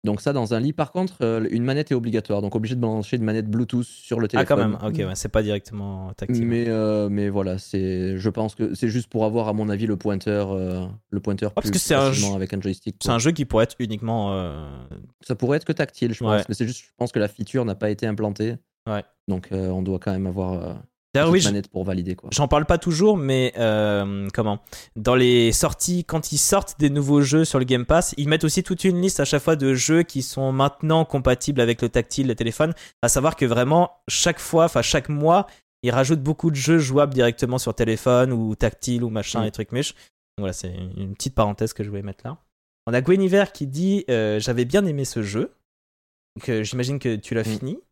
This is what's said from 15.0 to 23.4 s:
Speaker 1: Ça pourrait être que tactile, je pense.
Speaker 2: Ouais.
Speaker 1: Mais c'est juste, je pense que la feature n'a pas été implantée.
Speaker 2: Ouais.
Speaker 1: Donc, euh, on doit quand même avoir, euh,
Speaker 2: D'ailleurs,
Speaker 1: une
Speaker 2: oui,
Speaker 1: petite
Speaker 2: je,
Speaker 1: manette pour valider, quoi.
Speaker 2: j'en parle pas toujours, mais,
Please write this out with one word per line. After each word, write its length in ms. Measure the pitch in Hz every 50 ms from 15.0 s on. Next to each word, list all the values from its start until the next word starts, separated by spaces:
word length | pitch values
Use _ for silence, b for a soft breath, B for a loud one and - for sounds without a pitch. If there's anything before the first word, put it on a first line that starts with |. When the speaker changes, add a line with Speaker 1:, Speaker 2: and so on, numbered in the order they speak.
| - - _ _ _
Speaker 1:
Ça 80 | - 127
pourrait 220 | 104 - 120 143
être 80 | 156 -
que 80 | -
tactile, 400 | 160 - 156 - _ - 131 117 110
je 60 | -
pense. 160 | 120 110 107 104
Speaker 2:
Ouais. 40 | 101 -
Speaker 1:
Mais 60 | 104
c'est 120 | - 117
juste, 160 | 110 123 -
je 100 | - _ _ _
pense 120 | 120 120
que 80 | - 123
la 80 | 104 101
feature 360 | - - 107 - - 135 120
n'a 100 | 113 98
pas 160 | 98 110 107
été 160 | 107 104 -
implantée. 500 | 113 104 107 110 107 101 - 107 113 120 131 _ _ _ _ _ 113
Speaker 2:
Ouais. 140 | 107 101 - _ _ _ _
Speaker 1:
Donc, 220 | - 95 90 90 -
euh, 200 | 95 95 95 92
on 120 | 92 95
doit 160 | 92 98 95 90
quand 140 | - 104
même 160 | 95 92 95 92
avoir, 240 | 90 98 92 90
euh, 200 | 92 87 87 85 - - - _ _ _ _ _
Speaker 2:
D'ailleurs, 160 | _ 135 151 165
Speaker 1:
une 40 |
Speaker 2:
oui, 60 | 175 190
Speaker 1:
petite 100 | 160 110
Speaker 2:
je, 40 | 101
Speaker 1:
manette 140 | 101 98 -
pour 140 | _ 95
valider, 320 | 92 95 92 92 87 92 92
quoi. 140 | - - -
Speaker 2:
j'en 140 | - - 147
parle 200 | 131 147 147 156
pas 120 | - 175 170
toujours, 380 | - 175 165 151 190 214 214
mais, 360 | 190 143 135 131 131